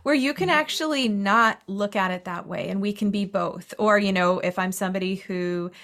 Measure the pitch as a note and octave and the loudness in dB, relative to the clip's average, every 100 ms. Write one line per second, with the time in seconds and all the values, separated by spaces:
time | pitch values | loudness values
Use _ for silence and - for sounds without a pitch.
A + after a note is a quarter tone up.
0 | - D4 C4 C#4+ F#4 D#4 D4+ - D#4 D4 | 0 2 2 0 2 2 0 -2 -2 0
1 | B3 G3+ G3 G#3+ A3+ - - G3 G3+ G3+ | 0 0 2 4 4 2 -6 -4 -2 0
2 | F#3+ F3+ F3+ F3 F3 F3+ - F#3+ G3+ G#3 | -2 -2 -6 -10 -8 -6 -4 -2 -2 0
3 | G#3 G3+ G3 F#3+ E3+ - - - G#3+ G#3 | -2 0 -2 -2 -4 -6 -12 -2 4 4
4 | G3+ F#3+ F3+ F#3 F3+ F3+ F#3 F#3 F#3+ F#3+ | 4 4 4 2 0 -2 -4 -2 -2 -2
5 | F#3 F#3+ - F#3 F3+ F3 F3 - | -2 -4 -4 -4 -2 -2 -6 -10